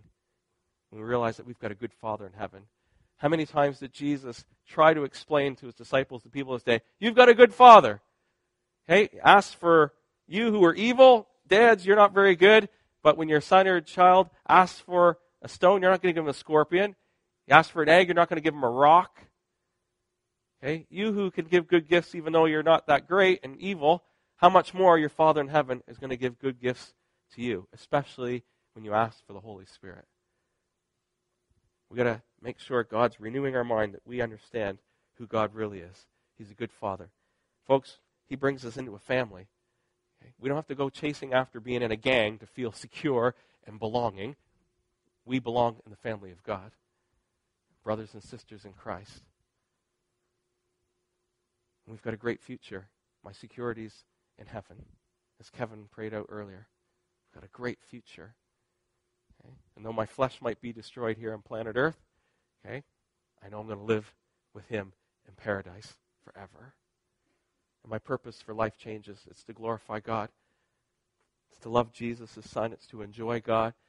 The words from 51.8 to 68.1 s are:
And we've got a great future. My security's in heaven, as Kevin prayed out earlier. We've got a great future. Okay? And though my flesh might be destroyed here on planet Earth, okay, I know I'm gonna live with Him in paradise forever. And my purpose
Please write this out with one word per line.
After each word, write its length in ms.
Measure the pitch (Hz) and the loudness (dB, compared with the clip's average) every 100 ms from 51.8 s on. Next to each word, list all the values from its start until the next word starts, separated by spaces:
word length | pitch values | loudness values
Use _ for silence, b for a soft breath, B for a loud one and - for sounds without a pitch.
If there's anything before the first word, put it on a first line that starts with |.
| - | -20
And 80 | |
we've 80 | 110 | -16
got 120 | 117 | -14
a 40 | 110 | -12
great 240 | 117 - | -10 -10
future. 460 | - 127 - 98 98 _ _ _ | -14 -20 -18 -20 -20 _ _ _
My 80 | - | -20
security's 760 | 98 110 - 120 113 110 - _ _ _ _ | -20 -20 -14 -12 -12 -16 -20 _ _ _ _
in 100 | 107 | -20
heaven, 380 | 113 - 98 - _ _ _ _ _ | -20 -20 -20 -20 _ _ _ _ _
as 100 | _ | _
Kevin 360 | - 113 107 104 | -14 -14 -14 -20
prayed 240 | - 107 | -16 -14
out 140 | 107 - | -12 -14
earlier. 380 | 107 101 95 110 _ _ _ _ _ _ | -18 -18 -20 _ _ _ _ _ _ _
We've 140 | - | -20
got 60 | 98 | -20
a 40 | |
great 280 | _ 123 - | _ -14 -14
future. 540 | _ 123 _ - 87 _ _ _ _ _ _ _ _ _ _ _ | _ -20 _ -20 -20 _ _ _ _ _ _ _ _ _ _ _
Okay? 140 | _ 131 _ _ | _ _ _ _
And 100 | 110 | -12
though 80 | |
my 120 | 113 107 | -8 -10
flesh 360 | - 131 - | -6 -6 -6
might 200 | 123 107 | -12 -12
be 120 | 123 | -16
destroyed 440 | 113 104 - 117 110 | -18 -20 -12 -10 -8
here 160 | 113 | -12
on 80 | 110 | -14
planet 340 | - 113 113 110 | -16 -14 -10 -4
Earth, 220 | 151 160 _ _ _ _ _ _ 95 | -4 -6 _ _ _ _ _ _ -20
okay, 180 | 127 - _ _ _ _ _ | -20 -20 _ _ _ _ _
I 60 | 101 | -20
know 100 | 107 | -20
I'm 80 | 107 | -16
gonna 160 | 104 | -16
live 300 | 107 110 104 _ _ _ _ | -6 -6 -6 _ _ _ _
with 140 | 107 104 | -20 -14
Him 260 | 113 98 _ _ _ _ | -12 -12 _ _ _ _
in 80 | 98 | _
paradise 600 | 113 98 92 92 - _ _ _ | -10 -10 -10 -20 -20 _ _ _
forever. 500 | - - 98 76 123 _ _ _ _ _ _ _ _ _ _ _ - | -20 -20 -20 _ -20 _ _ _ _ _ _ _ _ _ _ _ -16
And 60 | |
my 80 | 110 | -16
purpose 420 | - | -12